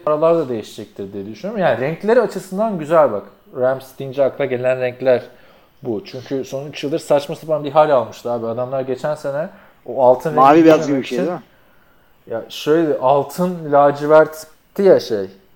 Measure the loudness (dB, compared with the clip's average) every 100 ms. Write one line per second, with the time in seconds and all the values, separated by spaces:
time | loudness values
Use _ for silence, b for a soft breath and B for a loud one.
0 | -4 0 2 2 0 -6 -8 -14 -16 -12
1 | -12 -10 -12 -12 -10 -2 0 0 -4 -4
2 | 0 2 0 -4 -10 -6 -4 -4 0 2
3 | 2 0 -10 _ _ -2 -2 -2 -8 -14
4 | -10 -2 -2 -2 -4 -2 -2 -2 -4 -4
5 | 0 0 -2 b b b b _ -8 -8
6 | -8 -16 -10 -8 -8 -10 -12 -10 -6 -6
7 | 0 -2 -2 -12 -6 -6 -2 2 4 2
8 | 0 -8 -8 -6 -6 -8 -6 -6 -6 -6
9 | -6 -8 -8 -8 -8 b b b -10 2
10 | 4 4 2 4 6 8 8 6 2 -4
11 | -4 -4 -4 -6 -12 _ _ _ _ _
12 | _ _ -12 -12 -10 -10 0 0 0 0
13 | 0 0 -2 -4 -6 -6 0 4 4 2
14 | 4 6 4 -2 -20 _ _ 0 4 4
15 | 2 -6 -6 -12 _